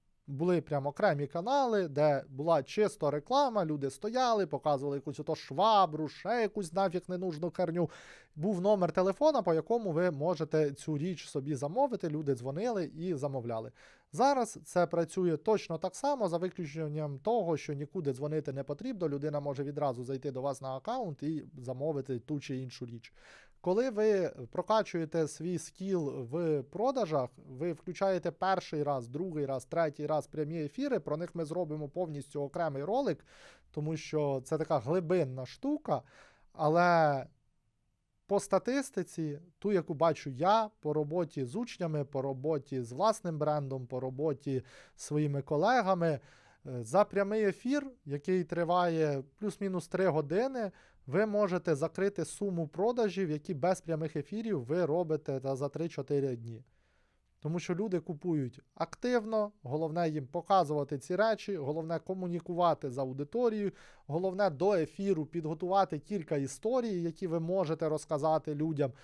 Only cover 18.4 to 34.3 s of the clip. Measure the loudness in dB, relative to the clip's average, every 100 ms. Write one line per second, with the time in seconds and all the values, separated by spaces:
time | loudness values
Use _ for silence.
18.4 | -2 -6 -6 -6 -6 -4 -2 -2 -2 -2
19.4 | -4 -4 -4 -2 -2 -2 -4 -4 -4 -4
20.4 | -2 -4 -6 -6 -4 -4 -4 -6 -4 -4
21.4 | -8 -12 -8 -4 -2 -2 -4 -6 -4 -6
22.4 | -4 -6 -8 -10 -12 -12 -16 -20 -20 -20
23.4 | -20 _ 0 2 2 2 4 4 2 -4
24.4 | -10 -4 2 2 2 -2 -2 0 0 -2
25.4 | -4 -4 -6 -8 -2 0 0 -4 -4 -2
26.4 | 0 0 -2 -2 0 0 0 0 -2 -6
27.4 | -16 -6 -6 -6 -8 -2 2 2 -2 -2
28.4 | 2 0 0 -2 0 -2 -4 -6 -4 -4
29.4 | -2 -4 -2 0 0 0 -2 -2 -2 -4
30.4 | -4 -4 -6 -4 -2 -2 -2 -4 -4 -6
31.4 | -4 -4 -4 -4 -6 -4 -4 -6 -8 -6
32.4 | -4 -2 -2 -2 -2 0 0 -2 -6 -20
33.4 | -20 -20 _ -6 -4 -4 -2 0 0